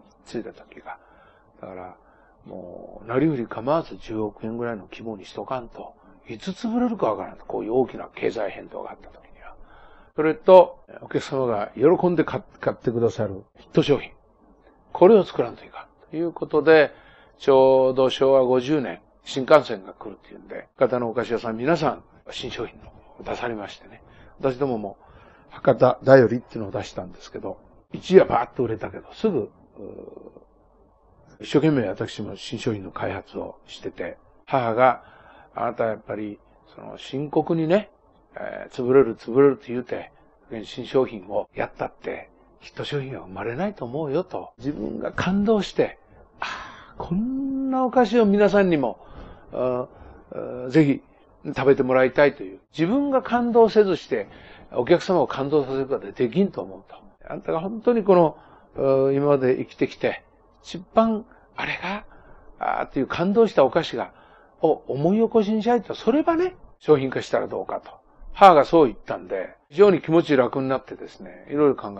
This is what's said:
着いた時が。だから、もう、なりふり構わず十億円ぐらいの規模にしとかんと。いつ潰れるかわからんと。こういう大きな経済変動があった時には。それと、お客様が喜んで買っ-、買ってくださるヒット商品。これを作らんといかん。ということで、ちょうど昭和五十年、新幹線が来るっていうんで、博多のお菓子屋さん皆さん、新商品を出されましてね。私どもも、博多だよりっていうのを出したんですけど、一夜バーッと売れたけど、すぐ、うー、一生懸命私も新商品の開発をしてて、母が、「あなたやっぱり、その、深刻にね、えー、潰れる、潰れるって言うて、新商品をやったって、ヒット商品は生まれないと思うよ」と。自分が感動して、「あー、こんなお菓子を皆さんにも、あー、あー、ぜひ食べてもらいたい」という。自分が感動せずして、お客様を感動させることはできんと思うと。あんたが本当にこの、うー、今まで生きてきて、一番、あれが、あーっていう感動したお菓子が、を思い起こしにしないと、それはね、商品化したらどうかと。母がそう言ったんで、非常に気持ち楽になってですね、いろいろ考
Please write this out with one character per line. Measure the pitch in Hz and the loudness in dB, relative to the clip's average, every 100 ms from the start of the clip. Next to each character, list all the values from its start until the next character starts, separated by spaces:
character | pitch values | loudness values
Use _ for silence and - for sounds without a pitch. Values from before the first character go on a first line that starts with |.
| _ _ - | _ _ -14
着 | 117 | -12
い | |
た | 101 | -12
時 | - - - | -16 -20 -20
が。 | - - _ _ _ _ _ _ | -18 -18 _ _ _ _ _ _
だ | - | -18
か | |
ら、 | 92 90 - _ _ _ _ | -16 -16 -20 _ _ _ _
も | 98 95 90 90 90 98 | -20 -18 -18 -18 -20 -18
う、 | 104 | -6
な | 127 | 0
り | 156 | 0
ふ | 139 | -2
り | 113 | -6
構 | - 117 | -8 -4
わ | 160 | -4
ず | 156 92 | -4 -12
十 | - 110 | -12 -8
億 | 107 - | -8 -8
円 | 110 117 | -10 -8
ぐ | |
ら | 120 | -8
い | 110 | -8
の | |
規 | 90 - | -12 -16
模 | 113 104 | -14 -14
に | |
し | - | -14
と | - | -14
か | 101 131 | -10 -10
ん | 117 | -12
と。 | - - - _ - - | -16 -20 -20 _ -20 -18
い | 117 | -14
つ | - | -12
潰 | 190 233 233 | -8 -6 -2
れ | 247 | -2
る | 226 | 0
か | 120 | -2
わ | 98 | -2
か | |
ら | 87 | -8
ん | - | -14
と。 | |
こ | - 107 | -10 -8
う | |
い | 104 | -2
う | |
大 | 123 123 | 0 -2
き | 107 | -4
な | - | -16
経 | - 117 | -8 -6
済 | 107 101 | -4 -6
変 | 98 95 | -8 -14
動 | 95 | -14
が | 98 | -14
あ | |
っ | - | -16
た | - | -20
時 | - - | -20 -20
に | - | -20
は。 | - - - - - - _ - | -20 -20 -20 -20 -20 -20 _ -4
そ | |
れ | 156 | -2
と、 | 156 - 185 - - - - | 0 8 8 8 2 -20 -20
お | - | -8
客 | 139 | -6
様 | - 139 127 | -4 -4 -2
が | 107 104 - | -2 -6 2
喜 | 139 180 180 | 2 4 2
ん | 165 | 0
で | |
買 | 156 - | -2 -4
っ-、 | - - | -10 -8
買 | - | -6
っ | 107 | -4
て | - | -4
く | 117 | 0
だ | 113 | -2
さ | - | -2
る | 107 95 - _ | -6 -8 -16 _
ヒ | - | -4
ッ | |
ト | - | 0
商 | 147 127 | 2 0
品。 | - - _ _ _ _ _ _ _ | -2 -18 _ _ _ _ _ _ _
こ | - 180 | 4 8
れ | |
を | 220 | 8
作 | 170 - | 4 -4
ら | 120 | -6
ん | - | -8
と | |
い | - | -20
か | - - _ _ | -20 -20 _ _
ん。 | |
と | 156 | -8
い | |
う | 170 | -8
こ | - 147 | -6 -4
と | 156 | 2
で、 | 143 160 139 - - - _ _ | 6 6 6 0 -20 -20 _ _
ち | - | 4
ょ | 135 131 131 131 | 6 8 6 4
う | |
ど | 127 131 | 2 2
昭 | - 135 | 2 4
和 | 135 | 4
五 | 127 127 | 4 2
十 | 127 156 | 2 -2
年、 | 113 82 _ _ | -2 -8 _ _
新 | - 139 | -10 -4
幹 | 127 151 | 0 0
線 | 127 107 | -2 -10
が | 92 | -12
来 | - - | -18 -18
る | 98 | -18
っ | _ | _
て | |
い | 95 | -20
う | |
ん | 95 | -18
で、 | 104 - - | -18 -16 -4
博 | 123 | -4
多 | 123 | -2
の | 120 | -6
お | |
菓 | 113 | -6
子 | 110 | -6
屋 | 113 | -6
さ | 113 | -6
ん | 110 | -6
皆 | 127 165 | -4 -2
さ | 143 | -4
ん、 | 98 - _ - | -6 -12 _ -18
新 | - 127 | -14 -12
商 | - 113 | -10 -12
品 | - - - _ - | -14 -20 -20 _ -18
を | |
出 | - 107 | -12 -8
さ | 123 | -8
れ | |
ま | 110 98 | -8 -12
し | - | -16
て | - | -20
ね。 | 113 - - - - | -20 -20 -20 -20 -6
私 | 135 123 | -4 -2
ど | 139 | -4
も | 117 | -4
も、 | 101 101 - - - - _ | -8 -14 -20 -20 -20 -20 _
博 | - - 120 | -2 0 4
多 | 127 - | 4 2
だ | 127 135 | 6 8
よ | 113 | 8
り | 120 | 2
っ | |
て | - 117 | -6 -12
い | |
う | |
の | 101 | -8
を | |
出 | 107 | -8
し | 95 | -10
た | - | -12
ん | 90 | -14
で | - | -16
す | - | -16
け | - | -12
ど、 | 101 92 _ _ _ | -12 -12 _ _ _
一 | - - 185 | -14 4 6
夜 | |
バ | - - 123 | 6 4 -2
ー | |
ッ | - | -4
と | |
売 | 120 | -4
れ | 107 | -4
た | - | -8
け | - | -12
ど、 | - | -18
す | - 220 | -6 -2
ぐ、 | 160 101 - _ - | -2 -4 -10 _ -20
う | 101 - - - - - - _ _ _ _ _ _ _ _ - | -18 -18 -18 -20 -20 -20 -20 _ _ _ _ _ _ _ _ -18
ー、 | |
一 | 107 | -2
生 | 151 | 2
懸 | 156 | 2
命 | 143 104 | 2 0
私 | 101 113 - | -4 -8 -10
も | 101 98 | -12 -12
新 | - 113 | -12 -8
商 | 120 | -4
品 | 104 | -6
の | 95 | -8
開 | - 101 | -10 -8
発 | 95 - 92 | -8 -12 -12
を | 90 - - | -12 -14 -20
し | - | -16
て | - | -14
て、 | - 87 - _ _ - | -12 -12 -14 _ _ -6
母 | 139 117 | -4 -2
が、 | 110 127 120 - - - - - | 2 2 2 -6 -20 -20 -20 -18
「あ | - 117 | -8 -6
な | |
た | 117 | -4
や | 113 | -4
っ | 104 | -6
ぱ | - 104 | -10 -10
り、 | 107 104 _ _ _ | -10 -14 _ _ _
そ | - | -20
の、 | 107 - | -18 -18
深 | - 131 147 | -10 -8 -4
刻 | - 147 | -2 -2
に | 170 160 | -2 2
ね、 | 196 208 _ _ _ _ | 0 0 _ _ _ _
え | - - - - | -14 -12 -12 -12
ー、 | |
潰 | - 123 | -6 4
れ | 135 | 4
る、 | 117 110 | 4 0
潰 | - 117 | -2 4
れ | 139 | 4
る | |
っ | 127 | 2
て | - | -6
言 | 120 | -10
う | |
て、 | 120 90 - _ _ _ _ 117 | -8 -10 -12 _ _ _ _ -14
新 | 98 - 117 | -12 -12 -4
商 | 135 | 0
品 | 127 113 92 | 0 -4 -8
を | 104 95 | -6 -6
や | - - | -6 -8
っ | - | -8
た | - | -10
っ | |
て、 | - - - - _ _ _ | -10 -12 -12 -14 _ _ _
ヒ | - | -18
ッ | - | -14
ト | |
商 | 117 143 | -10 -8
品 | 135 | -8
は | 110 85 | -12 -14
生 | |
ま | 95 | -12
れ | 104 123 | -8 -6
な | 196 | -8
い | |
と | 196 | -8
思 | 123 135 | -10 -8
う | 156 | -4
よ」 | 143 | -4
と。 | 185 95 - - | -4 -10 -14 -12
自 | 131 | -10
分 | 151 - - | -8 -8 -8
が | - | -8
感 | - 180 196 | -6 -2 0
動 | 208 220 | 2 0
し | 180 | 0
て、 | - 123 - _ - - _ | -2 -2 -4 _ -20 -20 _
「あ | - - - - - - | -12 -12 -16 -20 -18 -14
ー、 | |
こ | - | -6
ん | 175 240 262 269 269 269 | -4 -4 -4 -4 -4 -2
な | 262 | 0
お | 254 | 0
菓 | 254 240 | 2 2
子 | 240 | 4
を | 214 | 4
皆 | 202 202 | 4 4
さ | 202 | 4
ん | 190 | 4
に | 160 | 2
も、 | 123 - - - - - - | 0 -6 -14 -20 -20 -20 -12
あ | - | -6
ー、 | 127 123 127 - - - - | -4 -4 -6 -14 -20 -20 -16
あ | - 117 123 127 | -12 -10 -10 0
ー、 | |
ぜ | 143 | 2
ひ | 147 135 - _ _ _ | 4 2 -6 _ _ _
食 | 151 139 131 | -10 0 2
べ | 135 | 4
て | |
も | 127 | 4
ら | 131 | 4
い | 131 | 4
た | 120 | 4
い」 | 143 135 | 2 2
と | |
い | 95 | -8
う。 | 95 _ - | -16 _ -4
自 | 165 | -2
分 | 262 285 | 0 0
が | 262 | -2
感 | 247 240 240 | -2 -2 2
動 | 233 226 | 4 6
せ | 220 | 6
ず | 202 160 | 2 0
し | - | -4
て、 | 117 98 - - - - | -6 -6 -14 -20 -20 -8
お | - 120 | -4 2
客 | 175 | 2
様 | - 180 | 2 0
を | 123 | 0
感 | - 139 | -2 -2
動 | 151 | 0
さ | 131 | 0
せ | 135 | -4
る | 135 | -4
こ | 123 | -4
と | 101 | -6
は | |
で | - 123 | -4 -2
き | 143 | 0
ん | 196 | 0
と | - | -2
思 | 95 95 | -12 -14
う | - | -20
と。 | - - _ - | -20 -20 _ -14
あ | |
ん | 151 | -10
た | - | -6
が | 160 | -4
本 | 190 226 | -6 -4
当 | 233 | 0
に | 233 | 2
こ | 196 | 4
の、 | 180 160 - - - _ - | 6 6 2 -14 -20 _ -4
う | 135 135 135 | 0 2 2
ー、 | 139 | 2
今 | 147 | 2
ま | 143 | 2
で | 127 131 | 2 0
生 | 120 | -4
き | |
て | - 135 | -4 -6
き | - | -2
て、 | 120 - - _ _ _ | -4 -4 -12 _ _ _
一 | - 175 185 | -16 -16 -4
番、 | - 226 214 - _ _ - | 0 0 0 -8 _ _ -10
あ | - | -8
れ | - | -8
が、 | 175 208 - - - - - - | -8 -10 -12 -20 -20 -20 -20 -8
あ | - - | -4 -4
ー | - | -4
っ | |
て | - | -4
い | |
う | 131 | -4
感 | - 175 | -2 0
動 | 208 226 | 2 2
し | |
た | - | 4
お | 135 | 2
菓 | 170 | 2
子 | 156 123 | -2 -4
が、 | 95 - - _ _ _ | -8 -12 -20 _ _ _
を | 160 - - | 0 0 -4
思 | 131 156 | -2 0
い | 214 | 2
起 | 220 | 2
こ | 226 | 0
し | 196 | 0
に | 220 | 0
し | 214 | 0
な | |
い | 240 | -2
と、 | - | -2
そ | - - | -6 -2
れ | 277 | 0
は | 320 330 | 0 0
ね、 | 359 - - _ | -2 -6 -18 _
商 | - 147 | 2 2
品 | 131 | 2
化 | 127 | -6
し | - | -4
た | 123 | -4
ら | 101 | -2
ど | 110 | -6
う | 92 | -8
か | - | -10
と。 | - - _ _ - | -12 -20 _ _ -18
母 | - 196 | 6 8
が | 160 | 8
そ | 131 170 | 6 4
う | 139 | 4
言 | |
っ | 101 | 0
た | - 101 | -10 -10
ん | 90 | -8
で、 | 98 92 - _ | -8 -8 -14 _
非 | 143 | 4
常 | 202 | 6
に | 165 | 4
気 | - | 2
持 | 160 | 2
ち | 156 139 | 4 4
楽 | 120 139 | 2 0
に | 135 | -2
な | 131 | -4
っ | |
て | - | -6
で | - - | -16 -16
す | - | -18
ね、 | 92 - - | -20 -20 -8
い | |
ろ | 147 147 | 0 2
い | |
ろ | 127 | 2
考 | 107 101 | -4 -12